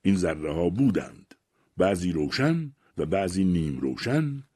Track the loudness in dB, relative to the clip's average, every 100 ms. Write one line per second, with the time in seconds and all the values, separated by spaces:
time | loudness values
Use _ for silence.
0 | 2 2 0 -2 -4 0 0 2 2 2
1 | -4 -16 -20 -20 _ _ _ 0 0 2
2 | -2 -2 -2 0 0 0 -4 _ _ -6
3 | -2 0 0 2 2 2 0 -2 -4 -4
4 | -2 0 -2 -6 -14